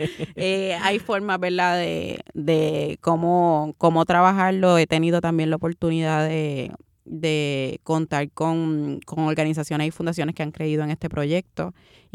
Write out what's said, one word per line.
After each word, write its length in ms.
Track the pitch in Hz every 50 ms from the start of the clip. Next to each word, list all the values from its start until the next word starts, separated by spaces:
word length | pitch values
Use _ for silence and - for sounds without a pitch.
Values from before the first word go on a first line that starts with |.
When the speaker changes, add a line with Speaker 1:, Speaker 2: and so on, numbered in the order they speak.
| 156 156
Speaker 1:
<laughs> 260 | - - 160 - -
Speaker 2:
Eh, 400 | - 185 185 190 190 190 190 175 170 196
hay 160 | 190 202 220
formas, 400 | 196 - 214 196 202 208 185 180
¿verdad?, 380 | 180 180 180 180 180 180 175
de, 440 | 175 175 165 165 160 175 180 180 - - - -
de 640 | - 147 156 160 156 156 156 156 156 151 151 156 - -
cómo, 720 | 170 165 165 170 170 175 180 175 170 160 151 151 156 147 -
cómo 260 | - 165 165 165 165
trabajarlo. 720 | - 175 175 180 185 196 196 185 185 190 190 185 180 180 165
He 80 | 160
tenido 340 | - 165 160 165 170 170 175
también 300 | 170 165 165 160 160 156
la 60 | 160
oportunidad 680 | 151 - 165 175 - - 165 165 165 160 156 156 156 156
de, 460 | 156 160 160 156 147 143 135 127 - - - - _ _ _ _
de 760 | - - 156 160 160 156 151 147 143 143 135 135 131 - - -
contar 460 | - 160 160 160 - 156 143 147 143
con, 680 | - - 160 165 165 165 165 160 156 151 147 147 139 - -
con 160 | - 160 156
organizaciones 680 | 156 156 156 160 156 156 160 156 147 - 156 147 151 160
y 20 |
fundaciones 440 | - - 170 165 165 170 143 151 165
que 80 | - 160
han 100 | 151 -
creído 300 | - 160 156 151 151 156
en 60 | 147
este 180 | 156 - - 160
proyecto 640 | - 151 147 147 160 180 185 - _ - 160 180 180 - _ _ _ _ _ _